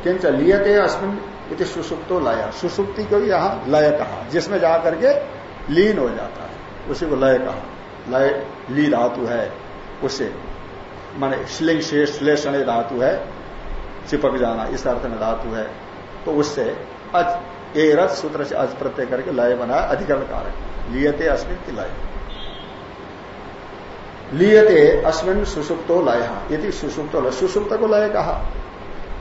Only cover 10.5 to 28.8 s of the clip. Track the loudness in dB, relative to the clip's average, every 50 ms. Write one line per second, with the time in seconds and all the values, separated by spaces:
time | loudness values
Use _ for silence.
10.5 | -10 -12 -12 -14 -14 -16 -16 -16 -16 -16 -16 -14 -6 -4 -2 -2 -2 -4 -4 -8
11.5 | -6 -2 0 2 2 2 0 0 2 2 2 2 0 0 2 2 2 2 2 0
12.5 | 0 0 0 0 0 0 -2 -2 -2 0 2 2 2 0 -4 -8 -10 -12 -14 -14
13.5 | -14 -12 -10 -10 -8 -8 -8 -10 -12 -12 -6 -4 -2 0 0 0 2 2 0 0
14.5 | 0 -2 -4 -4 -6 -4 -2 -2 -2 -2 -2 -4 -4 -2 -2 -2 -2 -2 -4 -4
15.5 | -4 -4 -6 -6 -8 -12 -14 -16 -16 -16 -16 -16 -16 -8 -6 -2 0 0 0 0
16.5 | 0 -2 -2 -2 -4 -6 -10 -12 -14 -16 -10 0 2 2 2 2 0 -2 -6 -10
17.5 | -14 -14 -14 -4 2 4 6 6 6 6 4 2 0 -2 -4 -6 -4 -4 -4 -2
18.5 | 0 0 0 -2 -2 -4 -4 -4 -4 -4 -4 -2 -2 -4 -2 -2 0 2 2 2
19.5 | 2 2 0 0 0 0 2 0 0 -2 0 0 0 0 0 -2 -4 -4 -4 -4
20.5 | -6 -6 -8 -8 -6 -6 -6 -4 -2 2 2 2 2 2 2 2 2 0 0 -4
21.5 | -6 -6 -6 -8 -8 -6 -6 -6 -6 -6 -6 -6 -6 -8 -8 -8 -10 -10 -10 -10
22.5 | -10 -12 -14 -14 -14 -14 -14 -14 -14 -14 -14 -14 -14 -14 -14 -14 -14 -14 -14 -14
23.5 | -14 -14 -14 -14 -14 -14 -14 -14 -14 -14 -14 -14 -16 -16 -12 -8 0 4 6 8
24.5 | 10 10 10 10 10 10 10 8 8 6 4 2 0 2 0 0 0 0 0 0
25.5 | -2 -4 -2 -2 -4 -4 0 2 2 4 4 4 2 2 0 -2 -4 -6 -4 -4
26.5 | -4 -2 -2 -4 -4 -4 -6 -6 -6 -6 -6 -2 -2 0 0 0 0 0 0 0
27.5 | 2 0 0 0 0 0 2 4 4 4 4 2 2 0 0 0 -2 -2 -2 -2
28.5 | -4 -6 -8 -10 -12 -14